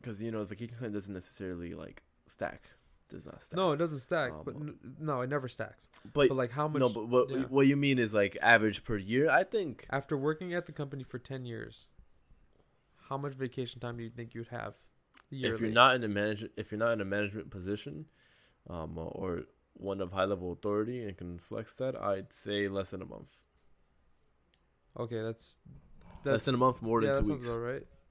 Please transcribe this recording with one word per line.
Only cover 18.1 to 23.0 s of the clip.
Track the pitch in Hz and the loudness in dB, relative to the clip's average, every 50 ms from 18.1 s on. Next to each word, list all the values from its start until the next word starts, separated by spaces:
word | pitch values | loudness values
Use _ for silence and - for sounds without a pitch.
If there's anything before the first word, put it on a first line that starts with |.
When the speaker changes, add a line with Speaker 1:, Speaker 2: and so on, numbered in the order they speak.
| _ _ _ _ _ _ _ _ _ _ _ - | _ _ _ _ _ _ _ _ _ _ _ -12
Speaker 1:
um, | 87 85 80 82 82 | -10 -8 -8 -8 -8
or | 80 80 - - - 92 92 85 82 - - _ _ _ _ _ | -8 -8 -8 -8 -6 -4 -4 -4 -4 -6 -10 _ _ _ _ _
one | - - 101 98 98 | -10 -6 -6 -4 -4
of | 92 90 | -4 -4
high | 95 95 95 | 0 2 2
level | 98 101 87 90 90 | 2 2 -2 -2 -6
authority | 87 - - 104 104 104 107 120 123 123 113 | -6 -4 -2 0 0 0 0 -2 -4 -6 -8
and | 101 90 | -10 -10
can | - 90 87 87 85 | -10 -10 -12 -12 -12
flex | - - 110 110 110 - - | -12 -10 -10 -10 -8 -8 -8
that, | - 131 135 127 113 | -4 -4 -4 -4 -2
I'd | 98 101 98 95 95 - | 0 0 0 -2 -4 -10
say | - - - 101 104 104 101 98 | -12 -10 -6 -2 0 0 0 2
less | 98 98 95 - | 0 -2 -4 -4
than | 98 92 | -6 -10